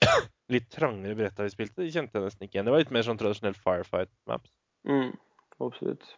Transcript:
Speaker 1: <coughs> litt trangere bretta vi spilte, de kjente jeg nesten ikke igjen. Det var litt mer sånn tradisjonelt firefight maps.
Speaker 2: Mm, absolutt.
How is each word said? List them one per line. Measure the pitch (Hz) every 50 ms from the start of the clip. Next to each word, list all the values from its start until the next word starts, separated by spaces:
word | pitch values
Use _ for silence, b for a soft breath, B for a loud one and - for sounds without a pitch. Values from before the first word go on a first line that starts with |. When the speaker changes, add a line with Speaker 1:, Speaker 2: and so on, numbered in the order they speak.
Speaker 1:
<coughs> | - - 659 523 - - - _ _ -
litt | 123 123 117 -
trangere | - - 156 131 110 98 95 101 107
bretta | 110 107 92 - - 104
vi | 101 -
spilte, | - 110 104 - 180 180
de | 160
kjente | 156 170 143 117 - 107
jeg | 95
nesten | 101 104 - 98 101
ikke | - 98
igjen. | 98
Det | 117 139
var | 160
litt | 151 -
mer | 127 117 110
sånn | 120 113 101
tradisjonelt | 113 101 104 - 113 101 95 -
firefight | - - 92 87 85 - - 90 95 - _ _ _
maps. | 110 117 117 - _ _ _ _ _ _ _ -
Speaker 2:
Mm, | - 143 135 131 123 - - _ _ _ _ _ _ - _
absolutt. | 131 123 123 - - - - - - - -